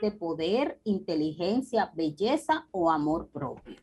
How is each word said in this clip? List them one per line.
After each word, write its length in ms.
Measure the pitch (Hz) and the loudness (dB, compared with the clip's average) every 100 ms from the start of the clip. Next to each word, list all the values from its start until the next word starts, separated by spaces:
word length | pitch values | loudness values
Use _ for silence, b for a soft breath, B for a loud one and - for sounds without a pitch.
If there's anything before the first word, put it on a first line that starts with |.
de 100 | 214 | -4
poder, 720 | 208 170 160 165 226 285 - | -2 -4 -2 0 2 0 -2
inteligencia, 1080 | 220 190 - 160 156 151 180 240 262 226 185 | -2 -2 0 0 0 -2 0 0 0 0 0
belleza 720 | 160 156 151 214 302 - 311 - | 0 -4 0 0 2 0 -2 -2
o 200 | 190 165 | 0 2
amor 380 | 156 151 165 - | 4 2 0 -4
propio. 480 | 139 135 120 - - | -8 -8 -8 -14 -20